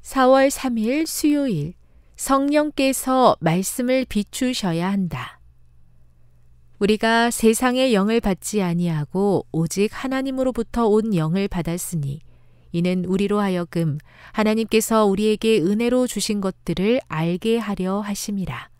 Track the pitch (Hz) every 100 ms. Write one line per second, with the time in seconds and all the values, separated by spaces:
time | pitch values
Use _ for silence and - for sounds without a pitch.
0 | - 269 254 269 269 - 262 226 214 285
1 | 320 - 302 294 277 165 151 - - -
2 | _ - - 269 277 294 302 - 269 262
3 | - 262 233 - 160 170 190 - 247 262
4 | 254 214 202 - 254 254 196 165 180 202
5 | 180 127 - - - _ - - - -
6 | - _ - - - - - - 202 214
7 | 226 233 240 - 226 226 254 254 262 208
8 | 202 233 208 185 - 214 180 170 175 156
9 | 147 180 202 175 - 160 160 190 214 -
10 | 269 262 269 262 254 240 226 240 226 214
11 | 226 185 156 185 202 180 160 175 - 170
12 | 139 147 - - - _ - 170 180 185
13 | 180 190 202 208 202 180 175 170 165 147
14 | - - - - 214 220 226 220 214 220
15 | 214 196 214 214 220 220 165 208 240 254
16 | 254 208 - 208 190 - - 175 196 254
17 | - 156 165 175 220 233 208 196 185 196
18 | 208 202 - 202 175 120 -